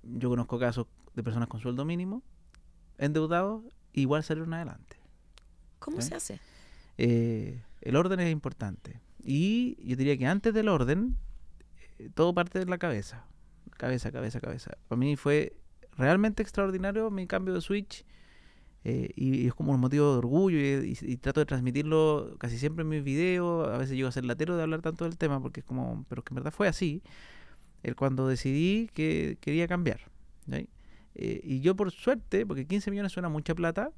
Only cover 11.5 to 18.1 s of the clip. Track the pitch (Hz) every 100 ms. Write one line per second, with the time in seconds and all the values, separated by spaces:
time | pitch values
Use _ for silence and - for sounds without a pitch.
11.5 | - - - - - 110 - 165 180 175
12.5 | 185 185 180 175 113 98 117 - - -
13.5 | - - - 123 127 110 123 123 123 -
14.5 | - - - - 120 135 143 143 151 -
15.5 | - - - - - 131 185 214 208 208
16.5 | - 196 185 190 202 220 196 180 190 185
17.5 | 180 165 202 196 - -